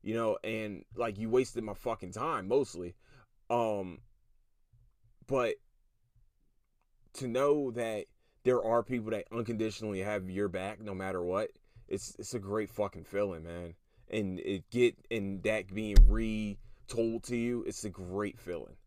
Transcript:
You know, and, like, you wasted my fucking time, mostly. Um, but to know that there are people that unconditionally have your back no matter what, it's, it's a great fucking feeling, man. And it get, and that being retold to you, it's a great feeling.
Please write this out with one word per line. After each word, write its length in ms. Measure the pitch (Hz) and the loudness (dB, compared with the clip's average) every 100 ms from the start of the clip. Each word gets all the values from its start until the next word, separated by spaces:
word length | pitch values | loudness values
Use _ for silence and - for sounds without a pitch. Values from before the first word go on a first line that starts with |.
You 120 | 98 | -4
know, 240 | 113 113 101 | -2 0 0
and, 400 | 107 110 107 95 - 117 | -2 -4 -6 -8 -12 -6
like, 220 | 117 101 | -4 -2
you 140 | 113 | 2
wasted 320 | 123 127 120 | 2 2 -2
my 100 | 110 | -6
fucking 380 | 101 123 113 92 | -8 -6 -6 -8
time, 360 | 101 143 143 95 | -6 -4 -4 0
mostly. 460 | 127 135 85 87 - _ - - _ _ | 0 0 -6 -12 -12 _ -20 -20 _ _
Um, 520 | 120 113 104 92 80 - _ _ _ _ _ _ - - _ _ _ - | 0 2 0 -4 -12 -20 _ _ _ _ _ _ -20 -20 _ _ _ -4
but 300 | 135 117 107 _ _ _ _ _ _ _ _ _ _ _ _ _ _ - | 0 0 -4 _ _ _ _ _ _ _ _ _ _ _ _ _ _ -20
to 140 | - 127 | -10 -4
know 440 | 120 143 147 135 | 2 4 4 2
that 340 | 117 113 107 - _ _ _ | -2 -4 -4 -8 _ _ _
there 200 | 123 123 | 4 4
are 200 | 110 120 | 4 2
people 260 | 110 123 110 | 2 -4 -2
that 140 | 107 - | -4 -4
unconditionally 720 | 113 113 113 110 101 107 98 | -6 -4 -2 -2 -2 -6 -4
have 280 | 98 104 92 | -2 -4 -4
your 180 | 92 101 | -2 -2
back 320 | 92 98 104 | -2 -6 -8
no 140 | 107 | -10
matter 300 | 95 95 95 | -6 -4 -2
what, 260 | 87 92 110 - _ - - | 0 0 -2 -8 _ -20 -6
it's, 280 | 98 - - | -6 -6 -12
it's 160 | 104 123 | -8 -8
a 40 | |
great 300 | 98 104 101 | -4 -2 -4
fucking 360 | - 101 90 80 | -4 -4 -4 -6
feeling, 400 | 98 101 85 82 | -2 -2 -2 -10
man. 280 | 85 87 85 _ _ - | -10 -10 -14 _ _ -6
And 280 | 113 98 90 | -2 -2 -2
it 280 | - 95 - | -4 -4 -4
get, 260 | 120 120 - - | 2 2 2 -6
and 320 | 113 98 98 | -4 -2 -2
that 320 | 104 110 95 | 0 -2 -4
being 240 | 95 107 101 107 | -6 8 12 12
retold 1160 | 110 110 107 107 101 - - - - 113 113 | 10 0 -2 -4 -8 -14 -20 -6 0 0 0
to 120 | - 120 | -4 -2
you, 280 | 117 123 - | 0 -2 -4
it's 180 | - | -6
a 60 | 107 | -8
great 480 | 92 90 95 104 - | -8 -6 -2 -2 -6
feeling. 380 | - 87 50 - | -8 -8 -8 -18